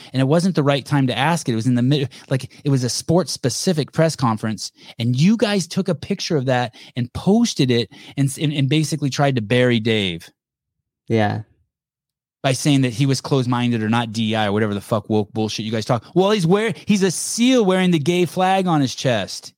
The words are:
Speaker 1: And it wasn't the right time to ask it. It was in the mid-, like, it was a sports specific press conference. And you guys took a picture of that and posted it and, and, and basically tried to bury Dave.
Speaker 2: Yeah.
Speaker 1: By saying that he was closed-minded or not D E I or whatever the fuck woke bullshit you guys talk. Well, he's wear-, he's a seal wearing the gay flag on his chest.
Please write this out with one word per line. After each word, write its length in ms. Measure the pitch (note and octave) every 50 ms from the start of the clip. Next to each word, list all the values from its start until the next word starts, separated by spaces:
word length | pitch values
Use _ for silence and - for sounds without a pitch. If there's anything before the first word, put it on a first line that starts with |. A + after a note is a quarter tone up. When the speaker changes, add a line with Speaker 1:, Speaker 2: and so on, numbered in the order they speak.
| - -
Speaker 1:
And 80 | - B2+
it 60 | C3+
wasn't 300 | C3 D3+ F3 E3 G3 E3+
the 80 | - C#3+
right 200 | C#3 C#3+ C#3 -
time 220 | - D3 C#3+ C3+
to 120 | B2+ A#2 G#2+
ask 300 | C3+ D3+ F3 D#3+ - -
it. 60 | A#2+
It 20 |
was 120 | A2 A2 B2+
in 80 | B2
the 80 | A#2+ A#2+
mid-, 260 | B2+ C#3+ - - - - - - -
like, 200 | C#3+ C3 - - - - -
it 40 | D3
was 120 | C#3 C3 B2
a 60 | A#2+
sports 420 | - - - - E3 F3+ E3+ -
specific 600 | - - - B2 - - - F#3+ F3+ D#3 C3+ -
press 240 | - - D#3+ E3 D3
conference. 560 | - C#3 A#2+ A2 A2+ - A2+ G#2+ F#2+ - - _ _ - - - -
And 180 | A#2 A#2+ B2
you 220 | B2+ D3+ F#3+ A3+ G#3+
guys 300 | B3 G#3 G#3 G3+ E3 -
took 200 | - F#3+ F#3+ -
a 60 | F3
picture 400 | - - - G3+ G3 - - F3
of 120 | D3 B2+ C3
that 260 | B2+ B2 B2 A2+ - - - - _
and 180 | B2+ A#2+ - _
posted 560 | - - F#3 G3 A3+ A#3+ G#3+ - - D3 B2+
it 220 | B2 A#2 A#2 - - - - - - -
and, 180 | C3+ C#3 - -
and, 100 | D#3+ D3
and 160 | D3 D3 C3+ C3
basically 440 | D#3 D#3 D#3 C#3+ D#3+ D3 D3 C#3
tried 240 | B2+ - D3 C#3+ C3+
to 60 | B2 G#2+
bury 360 | G2+ B2 B2 B2+ B2 A#2+ A#2
Dave. 480 | A2 A#2 A2 G#2+ G2+ F#2 E2+ E2 - - _ _ _ _ _ _ _ _ _ _ _ _ _ _ _ _
Speaker 2:
Yeah. 360 | A#2+ A2+ G#2+ G2+ G#2+ A2 G#2+ _ _ _ _ _ _ _ _ _ _ _ _ _ _ _ _ _ _ _ -
Speaker 1:
By 100 | C#3 C3
saying 280 | - - D#3 C#3+ C3+
that 120 | C3 B2+ A#2+
he 120 | F#2+ C#3+
was 160 | C3+ C3+ B2+
closed-minded 600 | - - D3 C3+ B2+ B2 B2 A#2+ B2 A#2+ A#2+ A2+ A2
or 60 | G#2+
not 220 | A2+ A#2 A#2+ A2+
D 200 | G#2 A2+ A2+ G#2+
E 40 | A2
I 120 | A2 A2 G2+
or 40 |
whatever 220 | G2 G#2+ A2+ G#2+ G#2
the 80 | G2+
fuck 280 | - - A#2+ G#2+ G2 -
woke 220 | A2 G#2+ G#2 - -
bullshit 320 | A2+ A2 G#2+ - - G2+
you 60 | A2
guys 140 | A2+ A2 G#2+
talk. 180 | - B2+ A2+ - - -
Well, 160 | F3 F#3 G3
he's 160 | G#3+ A3 E3+ D#3+
wear-, 260 | F#3 G3+ G#3+ A3+ E3+ - -
he's 180 | - G#3 G3+ F#3
a 80 | F#3+
seal 520 | - - - - - - A#3 B3+ C4 B3+ A3
wearing 280 | F#3 F#3 F#3 F#3 F#3
the 80 | F3 D#3+
gay 260 | C#3 F3 F3 F3+ F3+
flag 420 | - - F3+ F#3 F#3 F#3+ G3 F#3+ F3+
on 140 | E3 D3+
his 140 | C#3 A#2+ -
chest. 580 | - - C#3+ A#2+ G#2+ F#2 F2 - - - - _